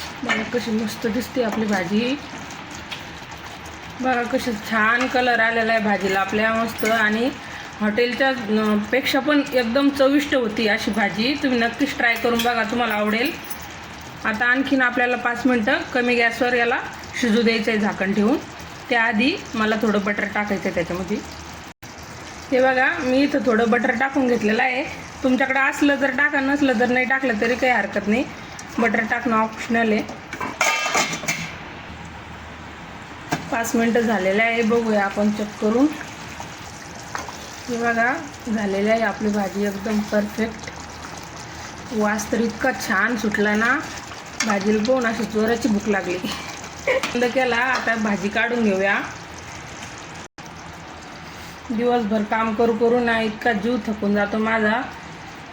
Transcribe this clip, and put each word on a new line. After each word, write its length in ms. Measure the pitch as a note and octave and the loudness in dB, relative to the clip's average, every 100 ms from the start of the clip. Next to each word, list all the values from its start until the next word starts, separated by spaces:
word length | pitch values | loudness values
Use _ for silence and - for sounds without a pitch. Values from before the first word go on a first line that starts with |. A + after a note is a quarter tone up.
| - - | -12 -8
बघा, 200 | A#3 G#3 | -4 -2
कशी 280 | G#3+ B3 A#3 | -2 -4 0
मस्त 360 | G#3+ G#3+ - A3+ | -2 -2 -2 -2
दिसते 360 | A3 - C4 | -2 -2 0
आपली 240 | A3 A3 G#3+ | 0 0 0
भाजी. 520 | G3 E3+ G#3 B3 D4 - - - - - - - - - - - - - - - - - - | 0 2 0 0 -2 -6 -14 -14 -14 -14 -14 -12 -12 -14 -16 -16 -14 -14 -14 -14 -14 -14 -4
बघा, 220 | B3+ A#3+ | 0 0
कशी 300 | A#3 B3+ B3+ G#3 - | 0 0 -2 -4 -2
छान 360 | A3 G#3+ A#3+ B3+ | 2 4 4 2
कलर 340 | B3+ B3 A3+ | 2 4 4
आलेला 320 | A3+ A#3 A3+ | 4 2 2
आहे 100 | A3+ | 2
भाजीला 380 | G#3 G3 G3 F#3+ | 2 2 2 2
आपल्या 340 | F#3+ G#3 A3 | 2 2 2
मस्त. 300 | A3+ A3+ - | 2 -2 -2
आणि 460 | A3 A3+ G#3+ A3 B3+ - - - - - | 2 2 4 2 0 -4 -10 -14 -14 -2
हॉटेलच्या, 480 | G#3 G#3+ B3 A#3 C4+ | 0 2 2 2 2
अ, 480 | B3+ G#3 G#3+ G#3+ G#3+ G#3 | 2 0 2 4 2 2
पेक्षा 280 | B3 C4+ C#4 | 0 2 0
पण 200 | C4 D4 C#4 | 4 2 2
एकदम 360 | B3+ A#3 C4+ C#4 | 0 2 4 4
चविष्ट 460 | C#4 C4+ C#4+ C#4+ | 4 4 4 2
होती 340 | C#4 A3 G#3+ G#3+ | 0 0 0 2
अशी 220 | A3 A#3+ | 2 0
भाजी. 440 | G#3 G3+ F3+ A#3+ C#4+ | 0 0 0 0 0
तुम्ही 160 | C#4 B3 | 0 2
नक्कीच 380 | A#3 A#3 C#4 - | 0 0 -2 0
ट्राय 180 | A#3+ | 0
करून 240 | A3+ A#3+ A#3+ | 2 2 2
बघा, 240 | A#3+ A#3 | 2 0
तुम्हाला 320 | G#3 A#3+ A#3 | 0 0 0
आवडेल. 380 | G#3 G#3 A3 C#4+ - - - - - - - - - | 0 0 0 -2 -4 -10 -12 -12 -14 -14 -14 -14 -6
आता 220 | A3 G#3+ A#3+ | -4 0 2
आणखीन 360 | C4 C4+ C4+ | 2 2 2
आपल्याला 340 | B3 B3 B3 A#3+ | 4 2 2 0
पाच 300 | A#3+ A#3+ B3+ | -2 0 2
मिनटं 320 | B3 G#3+ D#4+ - | 4 2 0 0
कमी 200 | B3+ A#3+ | 0 2
गॅसवर 380 | A#3+ A#3 A3+ B3 | 2 2 2 2
याला 260 | B3 A#3 C#4+ - - - - | 2 2 0 -4 -12 -12 -2
शिजू 220 | A#3+ A3+ | 2 4
द्यायचं 280 | A3+ A3+ A3 | 4 2 2
आहे 100 | G#3+ | 2
झाकण 320 | G#3 F3 G3 | 0 0 0
ठेवून. 240 | G3+ G#3 D4+ - - - - - | 2 2 2 -2 -14 -14 -14 0
त्याआधी 460 | A#3+ A3+ G#3+ C4 G4 - | 2 2 4 2 0 -4
मला 220 | A3+ G#3+ A3 | -2 0 2
थोडं 220 | A3 G3+ | 2 2
बटर 200 | G3 G3+ | 0 -2
टाकायचं 440 | G3+ G#3+ G#3 G3 F#3+ | -2 -2 0 0 0
आहे 60 | |
त्याच्यामध्ये. 420 | F3 E3+ F3+ F#3 A#3 - - - - - - - - - - - - - | -2 -2 -4 -2 -4 -6 -12 -14 -16 -16 -18 -18 -16 -16 -16 -16 -16 -2
हे 100 | B3+ | 4
बघा, 260 | C4 B3+ C#4 F4 | 4 4 2 2
मी 200 | B3+ C4 | 2 4
इथं 200 | C#4+ C#4+ A3 | 4 2 4
थोडं 240 | A3 A#3 | 4 4
बटर 200 | A#3 B3+ | 4 2
टाकून 380 | A#3 C4+ C#4+ B3+ | 2 0 2 2
घेतलेलं 340 | A#3 G#3 A3 | 2 2 2
आहे. 220 | B3+ B3 E4 - - - | 2 0 -4 -8 -14 -2
तुमच्याकडे 380 | C4 B3+ C4+ C4+ | 2 2 2 2
असलं 400 | C#4 D4 C#4+ C4+ | 2 4 2 4
तर 100 | C4+ | 2
टाका, 300 | B3+ D4 C#4 | 2 2 2
नसलं 400 | C4+ C#4+ C4+ A3+ | 2 2 4 4
तर 60 | A#3+ | 2
नाही 200 | B3 B3 | 2 2
टाकलं 340 | C4+ C4+ G#3+ | 2 2 0
तरी 140 | A#3 | 0
काही 180 | A#3+ C4 | 2 2
हरकत 360 | A#3 G3 G3+ G3+ | 2 0 -2 0
नाही. 160 | A#3 D#4+ - - - - - | 0 0 -8 -14 -14 -6 0
बटर 220 | A3+ A3 A3 | 2 2 0
टाकणं 260 | A#3+ A#3+ A3 | -2 2 2
ऑप्शनल 560 | A3 - - A#3 A3+ | 2 -2 -2 2 2
आहे. 100 | G#3 - - - - - - - - - - - - - - - - - - - - - - - - - - - - - - - - - - - | 2 -2 -10 -12 -10 -6 0 0 0 0 0 0 -2 -6 -6 -8 -10 -14 -14 -14 -14 -14 -14 -14 -16 -16 -14 -14 -14 -14 -16 -16 -16 -8 -8 -4
पाच 220 | A#3 A3+ | -4 0
मिनटं 260 | A#3 A#3 A#3 | 2 4 4
झालेलं 420 | A#3 G3+ F#3 G3+ | 4 2 2 4
आहे, 200 | A3+ A3+ | 2 2
बघूया 420 | A3 A#3 A3+ G#3 | 4 4 4 2
आपण 260 | G3 G#3 G#3 | 2 2 2
चेक 160 | G#3 G#3 - | 0 -4 -2
करून. 260 | G#3+ A#3 D4+ - - - - - - - - - - - - - - - - - - | 2 4 4 2 -10 -12 -12 -12 -14 -14 -16 -16 -14 -14 -10 -10 -10 -12 -14 -12 -6
हे 80 | A#3 | -2
बघा, 360 | A#3 A3+ A#3+ D#4+ D4 - B3 | 2 4 2 0 -6 -10 -4
झालेलं 360 | A3 G3+ G3 G#3 | -2 0 2 4
आहे 120 | A3+ | 4
आपली 260 | G#3+ G3 G#3+ | 2 0 0
भाजी 380 | G#3 F#3+ G3 G#3 | 0 0 0 -2
एकदम 320 | G3 A3 G#3 | -2 -2 0
परफेक्ट. 720 | G#3 G#3+ G#3 - A3 - - - - - - - - - - - - - - | 2 2 0 0 -4 -4 -12 -14 -14 -14 -14 -14 -14 -14 -14 -14 -14 -14 -6
वास 400 | A3 G#3 G#3+ - | 0 2 0 0
तर 80 | A3 | 0
इतका 300 | A#3 - C4 - - | 0 0 0 0 0
छान 280 | F#3+ G#3+ A#3+ | 2 2 0
सुटला 380 | A3 G#3+ G#3 | 0 2 2
ना, 240 | G#3 A#3 D4 - - - - - - A3 | 4 2 2 -2 -10 -12 -14 -10 -4 0
भाजीला 360 | G3+ G3+ G#3+ A3+ | 0 2 2 4
पाहून 180 | C4 A#3 | 2 2
अशी 160 | A3+ | 0
जोराची 460 | G#3+ G#3+ A3 A#3 B3 | -2 0 2 2 2
भूक 200 | G3+ G#3+ | 2 2
लागली. 300 | G3 F3+ F3+ G#3+ - - - - - - | 0 0 -4 -4 -6 -10 -12 -14 -6 0
बंद 360 | B4+ - A#3+ | 0 0 0
केला, 320 | A#3+ C4 B3+ A#3 | 2 2 2 2
आता 380 | B3+ A#3+ A#3 | 0 0 0
भाजी 340 | A3+ G#3+ G3 G3 | 0 0 0 0
काढून 360 | A3 A#3 A#3+ | 0 2 2
घेऊया. 360 | G#3+ F#3+ G3 A3 D4 - - - - - - - - - - - - - - - - - - - - - - - - - - | 2 4 2 2 -2 -10 -14 -16 -14 -14 -14 -14 -14 -14 -14 -16 -16 -18 -18 -16 -16 -16 -16 -18 -18 -16 -16 -16 -16 -14 -6
दिवसभर 520 | A3+ A#3+ A#3+ G#3 G#3+ | 0 2 4 2 0
काम 320 | G#3 A3+ A3+ | 2 0 2
करू 180 | G#3+ A#3 | 2 2
करू 280 | A3 A#3 B3 | 4 4 4
ना 200 | A#3 A3+ | 4 2
इतका 320 | A3 G#3+ B3 | 0 0 0
जीव 240 | G#3 A3 B3 A3+ | 0 0 0 -2
थकून 280 | G#3 G3+ | -2 0
जातो 240 | G3+ G3+ A3 | 2 2 0
माझा. 440 | A3 A3+ G#3+ A#3 C#4+ - - - - - - | 0 2 2 0 -2 -10 -14 -16 -16 -16 -16